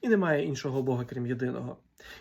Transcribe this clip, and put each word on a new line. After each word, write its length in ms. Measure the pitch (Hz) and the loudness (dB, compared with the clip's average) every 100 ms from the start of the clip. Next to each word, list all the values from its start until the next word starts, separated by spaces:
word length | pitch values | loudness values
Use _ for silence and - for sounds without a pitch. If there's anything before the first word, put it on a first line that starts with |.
і 60 | 247 | 2
немає 380 | 214 180 147 156 | 4 4 2 2
іншого 380 | 131 143 131 | -2 -2 -2
Бога, 220 | 131 123 123 | 0 0 -2
крім 220 | 127 120 | -4 -4
єдиного". 500 | 123 123 127 123 - _ _ - - | -2 -2 -2 -6 -10 _ _ -20 -10